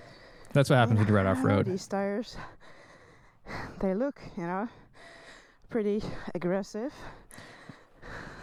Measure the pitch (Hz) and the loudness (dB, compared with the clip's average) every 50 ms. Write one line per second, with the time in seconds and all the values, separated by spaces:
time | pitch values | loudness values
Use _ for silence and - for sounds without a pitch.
0 | - - - - - - - - - - - 143 135 - 143 127 120 117 120 107 | -20 -20 -20 -20 -20 -20 -20 -20 -20 0 2 2 4 6 6 6 6 6 6 4
1 | 107 101 107 101 95 95 95 90 - 104 101 101 - - 180 196 - - 208 196 | 6 6 6 6 6 4 4 4 4 4 4 4 2 2 -2 -4 -4 -4 -4 -2
2 | 196 202 202 214 233 - - - - - - - - - - - - - - - | -2 -2 -2 -4 -6 -8 -10 -12 -14 -14 -16 -20 -20 -20 -20 -20 -20 -20 -20 -20
3 | - - - - - - _ _ - - - - - - - - - 190 185 202 | -20 -20 -20 -20 -20 -20 _ _ -16 -12 -10 -10 -10 -10 -6 -2 0 0 2 2
4 | 262 285 - - - - - - 170 170 180 190 214 240 - - - - - - | 0 -2 -4 -6 -14 -12 -8 -6 -6 -4 -2 -4 -4 -6 -8 -14 -20 -20 -20 -20
5 | - - - - - - - - - _ _ _ - - - 240 208 208 202 214 | -20 -20 -20 -20 -20 -20 -20 -20 -20 _ _ _ -18 -6 -4 -2 0 0 0 0
6 | - 240 - - - - - 175 - 175 185 190 196 - - 214 233 294 - - | -2 -4 -6 -8 -8 -8 -8 -4 -2 0 0 0 -2 -4 -6 -6 -6 -6 -8 -10
7 | - - - - - - - - - - - - - - - - - _ - - | -14 -14 -14 -16 -20 -20 -20 -20 -18 -20 -20 -20 -20 -20 -20 -20 -20 _ -20 -20
8 | - - - - - - - - | -18 -16 -14 -14 -14 -14 -16 -2